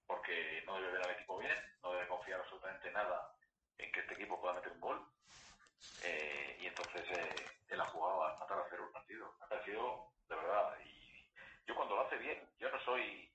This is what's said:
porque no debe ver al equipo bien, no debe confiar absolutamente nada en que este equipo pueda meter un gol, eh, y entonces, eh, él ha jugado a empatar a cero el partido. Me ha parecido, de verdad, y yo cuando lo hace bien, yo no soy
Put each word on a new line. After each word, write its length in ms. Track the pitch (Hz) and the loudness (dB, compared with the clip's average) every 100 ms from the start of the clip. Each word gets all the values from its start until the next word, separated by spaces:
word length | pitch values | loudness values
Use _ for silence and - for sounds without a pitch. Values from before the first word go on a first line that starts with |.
| - | -4
porque 560 | - - 85 80 80 | -2 0 0 0 -2
no 120 | - 95 | -2 -2
debe 160 | 95 | 0
ver 100 | 90 | 2
al 80 | 90 90 | 2 0
equipo 220 | - 101 | -2 -2
bien, 180 | - - - - | 2 0 0 -6
no 100 | 92 | -2
debe 140 | 180 127 | 0 0
confiar 340 | 90 - 92 | -2 0 -2
absolutamente 500 | - 95 92 - - | -4 -6 -6 -6 -2
nada 420 | 101 104 90 - - _ _ _ - | 2 2 2 -2 -10 _ _ _ -10
en 160 | - | -4
que 80 | - | -2
este 140 | 87 | -2
equipo 260 | 85 87 90 | -4 -2 0
pueda 140 | 90 | 2
meter 180 | 87 90 | 0 -2
un 80 | 85 | -4
gol, 260 | - - - _ - - - - - _ - - | -2 -2 -4 _ -20 -18 -18 -20 -20 _ -14 -4
eh, 520 | 87 78 76 71 71 64 | 0 2 0 -2 -4 -4
y 60 | 90 | -4
entonces, 360 | - 85 90 87 | -2 -2 -2 0
eh, 240 | 90 80 - - - - | 0 0 -2 -4 -10 -4
él 120 | 175 | 0
ha 60 | 165 | 0
jugado 380 | 156 175 - | 2 4 4
a 80 | 160 | 4
empatar 260 | - - - | 2 -2 0
a 80 | - | 0
cero 140 | 85 - | -4 -6
el 60 | |
partido. 420 | - - 110 98 - | -8 -10 -10 -10 -10
Me 60 | |
ha 40 | - | -4
parecido, 640 | 107 98 107 123 - - _ - | -2 0 0 0 0 -6 _ -6
de 80 | 80 | -2
verdad, 380 | 82 101 - - | 4 6 6 4
y 460 | - - - - - - - - - | -10 -16 -18 -20 -20 -18 -18 -10 -2
yo 80 | |
cuando 220 | 113 127 101 | 2 4 4
lo 100 | 135 | 4
hace 100 | 147 | 2
bien, 320 | 131 - - - | 0 -4 -6 -2
yo 120 | 127 | 0
no 100 | 131 | 0
soy 460 | 123 123 113 - - | 4 4 4 -2 -12